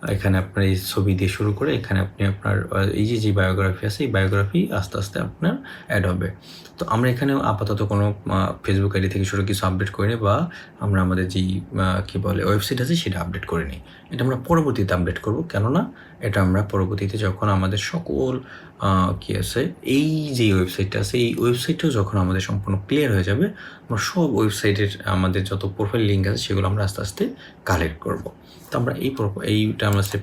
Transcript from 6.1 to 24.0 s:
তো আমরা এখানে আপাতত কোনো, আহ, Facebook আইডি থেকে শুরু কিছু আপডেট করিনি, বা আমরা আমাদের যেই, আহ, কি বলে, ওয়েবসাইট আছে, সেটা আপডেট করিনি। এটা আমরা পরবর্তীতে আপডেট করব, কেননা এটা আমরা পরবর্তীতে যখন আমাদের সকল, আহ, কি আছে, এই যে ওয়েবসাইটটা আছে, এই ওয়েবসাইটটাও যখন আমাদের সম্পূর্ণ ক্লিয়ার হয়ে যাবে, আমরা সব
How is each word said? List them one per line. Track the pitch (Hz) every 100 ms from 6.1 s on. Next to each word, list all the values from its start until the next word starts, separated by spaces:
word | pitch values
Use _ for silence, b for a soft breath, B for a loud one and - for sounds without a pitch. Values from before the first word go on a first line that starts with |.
| 90 92 - B B B -
তো | 90
আমরা | 110 127
এখানে | 123 139
আপাতত | 139 123 104 107 104
কোনো, | 101 101 104 101 -
আহ, | 95 90 - -
Facebook | 98 98 98
আইডি | 95
থেকে | 101 95
শুরু | 98 98
কিছু | 98 95
আপডেট | 92 98
করিনি, | - 101 113
বা | 101 117 170 B B -
আমরা | 104 95
আমাদের | 92 92 92
যেই, | 98 92 95 - -
আহ, | 92 95 98
কি | 98
বলে, | 104 98 95
ওয়েবসাইট | 104 - 123
আছে, | 127 170
সেটা | 113 92
আপডেট | 85 92 -
করিনি। | 85 80 64 B B -
এটা | - 123
আমরা | 127
পরবর্তীতে | - 170 151 117 92
আপডেট | 90 82 -
করব, | - -
কেননা | 82 107 110 156 247 B B -
এটা | 117 98
আমরা | 92 95
পরবর্তীতে | 104 101 92 98 98 107
যখন | 104 92 104
আমাদের | 95 95 101
সকল, | - 170 165 143 131 127 B B B -
আহ, | 101 95 92 101
কি | - 101
আছে, | 98 117 160 170
এই | - 135 156 156 151
যে | 127 110
ওয়েবসাইটটা | 95 90 - 95 110
আছে, | 101 123
এই | 117 -
ওয়েবসাইটটাও | 120 120 - 165 160
যখন | 117 98 101
আমাদের | 90 92
সম্পূর্ণ | - 104 98 98 -
ক্লিয়ার | 143 143
হয়ে | 98
যাবে, | 90 104 202 B B B -
আমরা |
সব | 113